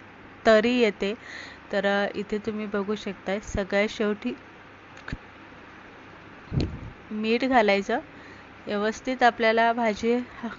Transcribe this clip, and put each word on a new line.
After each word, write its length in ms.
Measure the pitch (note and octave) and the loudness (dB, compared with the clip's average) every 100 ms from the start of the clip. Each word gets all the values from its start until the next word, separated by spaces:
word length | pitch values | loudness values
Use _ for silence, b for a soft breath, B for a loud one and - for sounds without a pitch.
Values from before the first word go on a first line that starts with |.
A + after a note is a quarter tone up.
| - - - - A#3 | -20 -20 -20 -2 6
तरी 260 | A3 A#3 | 6 6
येते. 400 | B3 A3 - G3 A3+ B B B B - | 4 2 2 -4 -6 B B B B -6
तर, 140 | G3+ G3+ | -2 0
अ, 220 | G3+ G3+ | 2 0
इथे 240 | - G3+ G#3+ | -4 -6 -6
तुम्ही 280 | G#3+ G#3+ G#3+ | -4 -6 -4
बघू 260 | G#3 G3 G#3+ | -4 -4 -6
शकताय 440 | - F#3 - G3+ - | -6 -8 -6 -6 -4
सगळ्यात 420 | - F#3+ G3+ G#3+ | -4 0 0 0
शेवटी 420 | - G#3 G#3 B3 - - - - - - - - - - - - - - - - - - - - - - - - - - - - | 0 -2 -2 -6 -8 -12 -20 -20 -20 -20 -18 -12 -12 -12 -20 -20 -20 -20 -20 -20 -20 -20 -20 -20 -20 -8 -4 -4 -6 -14 -16 -10
मीठ 320 | G#3+ A3 A#3 C4 | -4 0 2 4
घालायचं. 520 | C4 G#3 G3 G3 A#3+ - B B B B - - | 4 6 4 2 -4 -4 B B B B -16 -6
व्यवस्थित 560 | G#3 G#3+ A3 - B3+ | -2 -2 -4 -4 2
आपल्याला 500 | B3 A#3 A3 A3+ A#3 | 4 4 2 4 4
भाजी 400 | A#3 A3+ G3+ A3+ | 2 0 0 0
ह-, 340 | A#3+ B3 - A3+ | 0 -2 -10 -12